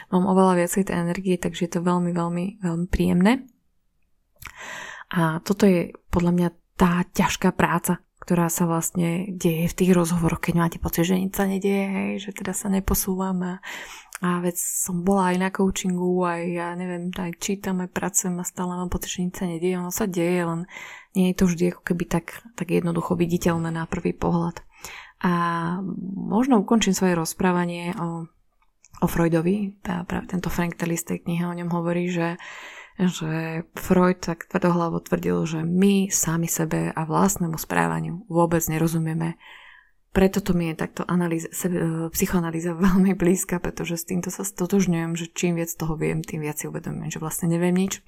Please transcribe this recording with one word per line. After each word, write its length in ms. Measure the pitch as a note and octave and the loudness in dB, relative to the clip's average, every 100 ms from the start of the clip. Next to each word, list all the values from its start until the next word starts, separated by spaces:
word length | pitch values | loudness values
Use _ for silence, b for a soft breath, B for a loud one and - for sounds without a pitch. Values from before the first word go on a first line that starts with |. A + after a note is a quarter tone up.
| B | B
mám 160 | F#3 F#3 | 2 4
oveľa 400 | F#3+ F#3 F3 F3 | 6 6 6 2
viacej 240 | G3+ G3 | 2 0
tej 60 | F3+ | 0
energie, 380 | E3+ F3 F#3+ F3 | 0 0 0 0
takže 320 | F3 E3+ E3+ | -2 -2 -2
je 20 | F3 | 0
to 80 | F3+ | 2
veľmi, 260 | F3+ F3 F3 | 2 2 0
veľmi, 300 | E3+ F3 F#3+ - | -2 -2 -4 -4
veľmi 240 | F3 E3+ F3 | -2 -2 0
príjemné. 560 | - F3 F3+ G3 C4+ - _ _ _ _ _ _ _ _ _ - B B B B B B | 2 4 6 6 4 -2 _ _ _ _ _ _ _ _ _ -20 B B B B B B
A 320 | F3+ D#3+ D#3+ | 0 2 0
toto 240 | - G3+ G3+ | -2 4 6
je 240 | F3 - - - | 6 0 -8 -2
podľa 240 | F3+ E3+ | 2 4
mňa 180 | F3 F3 - _ - | 4 2 -2 _ 2
tá 240 | F3+ F3 | 4 4
ťažká 480 | - - F#3 - F#3 | 0 2 0 2 0
práca, 480 | - F3 E3+ - F3 _ - | 2 2 2 0 -2 _ -12
ktorá 240 | - F3 E3+ | -2 2 2
sa 160 | - | 2
vlastne 640 | E3+ E3 E3 F3+ E3+ E3+ G3+ | 0 0 -2 0 0 0 -4
deje 400 | F3+ F3 D#3+ E3+ | -2 0 2 0
v 100 | - | 2
tých 140 | F#3 | 4
rozhovoroch, 480 | F3+ E3 E3+ E3 E3 | 4 4 2 2 0
keď 140 | - E3+ | 0 2
máte 220 | E3 - | 0 -2
pocit, 240 | D#3+ - | -4 0
že 160 | E3+ F#3 | 2 2
nič 160 | F#3+ - | 0 0
sa 100 | G3 | 0
nedieje, 400 | G3 G3 G3 G3 | 0 0 0 0
hej, 260 | F#3+ G3+ G#3 | -2 -4 -6
že 80 | G3+ | -10
teda 240 | - F#3+ F#3 | -10 -8 -4
sa 160 | G3+ | -2
neposúvam 680 | G3 F#3+ F#3 - F#3 F#3+ F#3 | 0 0 0 0 -2 -2 -2
a, 100 | F3+ F#3 B B B B B - | -4 -6 B B B B B -6
a 160 | F3 F3 | -2 0
veď 160 | F3 | -2
som 480 | F3 - - - F3 | -2 -4 -4 -2 0
bola 320 | F3+ G3 F#3 | 2 4 4
aj 40 | F3+ | 2
na 80 | F#3+ | 0
coachingu, 720 | - F#3+ - F#3 F3+ F3+ F3+ | 2 0 0 -2 0 2 2
aj 200 | F3 E3+ F3 | 0 -2 -4
ja 240 | F3 F3 F3 | -4 -4 -6
neviem, 320 | F3+ F3 F3 | -6 -6 -6
aj 320 | F3+ F3 - | -6 -6 -6
čítam, 400 | - G3 G3+ F3+ | -4 -4 -2 -2
aj 80 | F3+ | -2
pracujem 480 | - F3+ - F#3 F3+ | -4 -2 -2 -2 -4
a 80 | F3+ | -6
stále 320 | - F3+ F3+ | -6 -4 -4
mám 160 | F3+ | -4
pocit, 240 | F3 - - | -4 -4 -4
že 80 | F3+ | -4
nič 80 | - | -2
sa 80 | F3+ | -4
nedieje. 320 | E3 F3+ F3+ | -2 -2 -2
Ono 80 | F3+ | -4
sa 160 | - F#3+ | -4 -2
deje, 400 | F3 E3+ F3+ E3+ | 0 2 2 0
len 240 | E3 F3+ B B B B F#3+ | -4 -6 B B B B 2
nie 160 | F#3 | 2
je 80 | F3+ | 4
to 80 | F#3 | 2
vždy 140 | E3+ F3 | 2 0
ako 80 | - | -2
keby 220 | - F3 - | -4 -4 -2
tak, 400 | E3+ - - - | -2 -4 -12 -14
tak 160 | - E3+ | -10 -2
jednoducho 480 | E3+ E3+ E3+ - F3 | 0 0 -2 0 0
viditeľné 560 | E3+ F3 F3+ E3 E3 | 0 2 2 0 -2
na 160 | E3 E3 | -4 -6
prvý 240 | F3 F3+ | -4 -4
pohľad. 480 | - F3 E3+ E3+ - - B B B B B F#3 | -2 0 0 0 -6 -14 B B B B B 0
A 60 | F3 E3+ E3+ E3 F3+ F#3 - F3+ | 2 0 0 -2 -4 -6 -6 -8
možno 480 | F#3+ F3 G3+ C4 A3+ | -6 -2 0 4 4
ukončím 320 | F#3+ A3+ G3 | 4 4 4
svoje 240 | F#3 F#3 E3+ | 2 2 2
rozprávanie 800 | D#3+ - F#3 F3+ F3 F3 F3 - | -2 0 2 2 0 -4 -6 -4
o, 320 | E3+ E3 E3 _ _ _ _ _ _ - | -4 -6 -10 _ _ _ _ _ _ -2
o 60 | F3 | 0
Freudovi. 720 | E3 E3+ E3 E3+ G#3 G3 - | 2 2 2 2 0 -2 -6
Tá, 240 | - F3+ F#3 | -6 -6 -4
práve 240 | F#3 - | -6 -4
tento 240 | F3+ F3 | -4 -2
Frank 240 | - E3+ - | -2 -2 -2
Tellis 240 | E3 E3+ | -2 -2
z 160 | - F3 | -4 -6
tej 80 | - | -2
knihy 160 | E3+ F3 | -2 -2
o 80 | E3+ | -4
ňom 160 | E3+ | -2
hovorí, 320 | E3+ E3+ F3 F3 | 0 0 0 0
že, 320 | F3 E3+ E3+ B B B B B B | -2 -2 -4 B B B B B B
že 640 | F3+ - D#3 D#3+ D#3+ D#3+ - | 0 0 -4 -4 -4 -6 -8
Freud 480 | - - F3+ F3+ F3+ | -4 2 4 4 2
tak 240 | - E3 - | -4 -8 -4
tvrdohlavo 560 | F#3 F3 F3 E3+ E3+ | 0 2 2 0 -4
tvrdil, 480 | - F3 F3 F3 E3 | -2 -2 0 0 0
že 100 | D#3+ E3 | -2 -2
my 480 | F3+ G3+ G3 F#3+ | 4 4 4 2
sami 320 | - D#3+ E3 E3 | 0 0 0 -2
sebe 480 | - D#3+ E3 E3 | -2 -2 -2 -2
a 80 | D#3+ D#3 | -2 -2
vlastnému 480 | D#3 F#3+ - E3+ D#3+ | 2 2 2 -2 -4
správaniu 640 | - F3 - E3 D#3+ E3+ - | -2 0 2 0 -4 -6 -2
vôbec 320 | E3 E3+ E3+ D#3+ | 2 4 2 0
nerozumieme. 720 | D#3+ E3 E3 D#3+ D#3+ E3 - B B B B B B _ | 0 2 0 -2 -2 -2 -6 B B B B B B _
Preto 320 | F#3+ F#3+ G3 | 2 4 2
to 80 | - | 0
mi 160 | F3 E3 | 0 0
je 80 | D#3+ | -2
takto 320 | - - - | -6 -6 -2
analýza, 400 | F3+ E3+ E3 E3 - | 0 0 -2 -4 -6
sebe, 560 | F3+ F3 E3 D#3+ E3 | -2 0 -2 -2 -4
psychoanalýza 640 | - F#3+ F#3 E3 D#3+ E3+ E3 | -2 0 0 0 -4 -4 2
<laughs> 40 | |
veľmi 320 | F#3+ F#3+ F#3+ F3+ | 4 6 4 4
blízka, 480 | E3+ F#3 - F3 | 2 2 0 -4
pretože 320 | E3 - E3 E3+ | -4 -6 -6 -6
s 120 | - | -4
týmto 200 | F3+ F3+ | -4 -4
sa 160 | - | -6
stotožňujem, 720 | G3 - F3 G3+ F3+ E3 E3 E3 | -8 -6 0 2 2 0 -2 -6
že 160 | E3+ | -8
čím 240 | - F3 E3+ | -4 -2 0
viac 160 | E3 | -4
toho 240 | - D#3+ D#3 | -4 -4 -2
viem, 240 | D#3 D#3+ | -2 -2
tým 240 | D#3+ E3 | -4 -6
viac 160 | D3+ D3+ | -6 -6
si 80 | D3+ | -8
uvedomujem, 480 | D#3 D#3 D3+ D#3 D#3+ | -8 -8 -8 -8 -8
že 80 | |
vlastne 240 | D#3+ - E3+ | -6 -2 0
neviem 240 | E3+ F3+ | 2 2
nič, 320 | F3+ F#3+ - | 2 0 -4